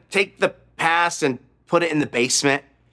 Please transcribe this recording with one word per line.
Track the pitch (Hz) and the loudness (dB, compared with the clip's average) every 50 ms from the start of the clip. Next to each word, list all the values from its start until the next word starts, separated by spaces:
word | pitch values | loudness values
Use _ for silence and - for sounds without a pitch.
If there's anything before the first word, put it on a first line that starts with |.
| _ _ | _ _
take | - 202 202 - - - | -2 -2 -2 -2 -2 -2
the | 196 - - - _ _ _ | -2 -2 -2 -8 _ _ _
past | - 160 165 165 170 170 175 - - | -4 -2 0 2 2 0 -2 -2 -2
and | 156 139 123 - - _ _ _ _ | -2 -2 -2 -6 -10 _ _ _ _
put | - 175 170 | -2 0 0
it | 170 160 | 0 0
in | 156 151 | 0 -2
the | 143 | -2
basement | - - 120 123 131 - - 143 143 139 147 - _ _ _ _ _ | -2 0 -2 0 0 0 0 2 0 0 0 -4 _ _ _ _ _